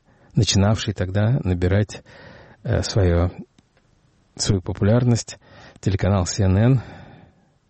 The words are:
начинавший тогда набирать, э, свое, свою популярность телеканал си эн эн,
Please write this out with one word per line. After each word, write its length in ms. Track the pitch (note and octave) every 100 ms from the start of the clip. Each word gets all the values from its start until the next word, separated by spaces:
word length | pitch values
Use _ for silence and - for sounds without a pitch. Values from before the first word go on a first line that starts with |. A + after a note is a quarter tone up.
| _ _ _ -
начинавший 580 | A2 G#2 G2 A2 -
тогда 460 | G2 F#2 F#2+ G#2+ B2+
набирать, 600 | - F2+ F2+ G2 G#2 - - - - - - -
э, 180 | - F#2
свое, 480 | E2+ - F#2 E2+ F2 - - _ _ _ _ _ _ _ _ -
свою 260 | - G2+
популярность 760 | F2+ F#2 G2 A#2 B2 A#2 - - _ - - -
телеканал 460 | - G2 F#2 G2 F2
си 180 | -
эн 140 | F#2+ F#2
эн, 240 | A#2 C3 - - - - - _ _ _ _